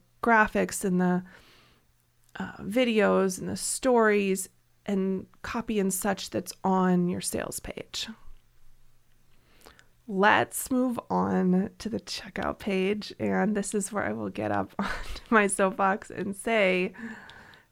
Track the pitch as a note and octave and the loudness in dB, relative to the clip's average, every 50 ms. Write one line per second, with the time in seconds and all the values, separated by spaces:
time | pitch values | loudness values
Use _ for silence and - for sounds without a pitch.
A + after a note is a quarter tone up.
0 | _ _ _ _ - A#3 A#3 G#3+ G#3+ G#3 - G#3 F#3+ F3+ - - - G3 F3+ F3+ | _ _ _ _ 2 4 4 4 4 2 2 0 -2 -2 -2 -4 -2 0 2 2
1 | F3+ F3+ F3+ F3+ F3+ - - - - - - _ _ _ _ _ _ _ _ _ | 2 2 2 0 -2 -6 -14 -20 -20 -20 -20 _ _ _ _ _ _ _ _ _
2 | _ _ _ _ _ _ - - F#3+ F#3 - - - F#3+ G3+ B3+ B3+ A#3+ A3 G#3+ | _ _ _ _ _ _ -12 -10 -10 -10 -10 -12 -8 -2 0 2 2 4 4 4
3 | G3+ F#3+ F#3 F#3+ F#3+ F#3+ F#3 F#3 F3+ F3+ G3+ F#3 - - - - - C4 B3 A#3 | 4 4 4 4 2 0 -2 -6 -6 -8 -6 -6 -4 -4 -4 -2 2 4 4 6
4 | A3 G#3+ G#3 G#3 G3 F#3+ F#3+ F#3+ - - _ _ _ _ _ _ _ - G3+ F#3+ | 6 4 4 4 2 0 0 -2 -4 -8 _ _ _ _ _ _ _ -4 -2 0
5 | F#3+ F#3+ F#3+ F#3 F#3+ - _ _ - - - A#3 A3+ - A3 G#3 F#3+ F#3+ F#3+ - | 0 0 -2 -4 -6 -10 _ _ -10 -8 -6 -6 -4 -2 0 0 0 0 0 0
6 | - G#3 F#3+ - - - - - F#3 - - - - F#3+ F#3 F#3 F#3 F#3 F3+ F3+ | -2 -2 -2 -4 -6 -6 -6 -6 -6 -8 -8 -4 0 2 2 4 4 4 4 4
7 | F3 F3 F#3 F#3+ - - - - - - - - - - - - - - - - | 2 0 -2 -4 -6 -4 -4 -4 -6 -6 -8 -10 -10 -10 -12 -12 -12 -10 -10 -10
8 | - - A3 - - - - - _ _ _ - - - - - - - - - | -8 -10 -12 -14 -16 -16 -16 -18 _ _ _ -20 -20 -20 -20 -20 -20 -20 -20 -20
9 | _ _ _ _ _ _ - - _ _ _ - - - - - - _ _ _ | _ _ _ _ _ _ -20 -20 _ _ _ -20 -20 -20 -20 -20 -20 _ _ _
10 | _ - G3 F#3 F#3+ - G#3+ - - - - - - - B3+ B3+ B3+ B3+ A#3 - | _ -4 2 4 6 6 6 4 2 0 -4 -6 -4 0 0 2 2 0 -2 -4
11 | - - F#3 F3+ F#3 G3 F#3+ F#3 F#3+ F#3 F3+ F#3 F#3+ F#3 - - - G#3+ A3+ F#3+ | -4 -2 0 0 2 2 2 2 4 4 4 4 2 -2 -6 -10 -8 -6 -6 -6
12 | - - - - - G3+ - G3+ - - - - - G#3+ G3 F#3+ F#3 G3 G#3+ G#3+ | -8 -8 -12 -12 -12 -10 -8 -6 -4 -4 -6 -4 -4 -4 -2 0 0 0 -2 -4
13 | G#3 - - - G#3+ G3+ G3 F#3+ F#3+ G#3+ G#3 G3+ G3+ - - G#3 G3+ - G#3+ G3 | -6 -10 -8 -6 -2 0 0 2 2 2 0 -2 -2 -2 -2 -4 -4 -4 -4 -4
14 | - G#3 G#3+ A3+ G#3+ G3+ F#3+ G#3 - G#2 G#2 G2+ - - - - G3 F#3+ - - | -4 -4 -4 -6 -6 -6 -6 -4 -4 -2 -2 -2 -4 -4 -4 -6 -4 -4 -6 -6
15 | - - - - - - A#3 G#3+ G3+ G3 - - G3 F#3+ F#3+ - G3 F#3+ G3 G#3+ | -8 -8 -10 -10 0 4 4 6 6 4 2 2 0 0 2 2 0 0 0 -2
16 | - - - - F#3 G3+ G3+ - - A#3 A3+ A3 G3 F#3 F#3 F3+ F3+ - - - | -6 -10 -8 -8 -6 -6 -8 -6 -2 0 2 2 4 4 2 2 0 -2 -6 -10
17 | A3+ A#3 A3+ - - - - - - - - - _ _ | -14 -14 -14 -16 -18 -20 -20 -20 -20 -20 -20 -20 _ _